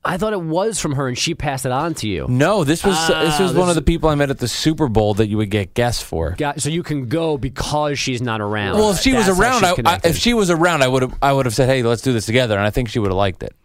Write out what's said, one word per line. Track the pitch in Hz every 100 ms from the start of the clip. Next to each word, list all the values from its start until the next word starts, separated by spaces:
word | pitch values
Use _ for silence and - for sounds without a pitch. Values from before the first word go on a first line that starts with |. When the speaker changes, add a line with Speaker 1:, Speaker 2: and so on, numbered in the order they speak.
| 139
Speaker 1:
I | 175
thought | 214
it | 208
was | 165 165 214 202
from | 165 139
her, | 135
and | 123
she | 160
passed | 165 151 131 135
it |
on | 127 165 -
to | 110
you. | 87 65
Speaker 2:
No, | 123 156 208 139
this | 165
was, | 196 180
Speaker 1:
Ah, | - 160
Speaker 2:
this | 156 147
was | 185
Speaker 1:
this | 170
Speaker 2:
one | 180
of |
Speaker 1:
is | 165
Speaker 2:
the |
people | 147 165 156
I | 147
met | 139
at | 131
the | 120
Super | - 156 156 147
Bowl | 110 104
that | 101 107
you | 107
would | 104
get | 104 95
guests | - 120 -
for. | - 82 78
Speaker 1:
Got, | 90 147 143
so | 143
you | 165
can | 160 147 120
go | 160 165 143
because | 131 - - 151 151 143
she's | - 123
not | 123 110
around. | 104 107 101 208
Speaker 2:
Well, | 214
if | 170
she | 262
was | 247 196
Speaker 1:
That's | 180
how |
Speaker 2:
around, | 226 247
Speaker 1:
she's |
Speaker 2:
I, | 185
I, | 180
Speaker 1:
connected. | 123 175 170
Speaker 2:
if | 156
she | 233
was | 233 185
around, | 165 180 160
I | 131
would've, | 131 127 -
I | 139
would've | 139 127 110
said, | 127
"Hey, | 131
let's | 117 117
do | 131
this | 117 98
together," | 120 123 101
and | 104
I |
think | 131 120
she | 120
would've | 101 92
liked | 98 -
it. | 55 -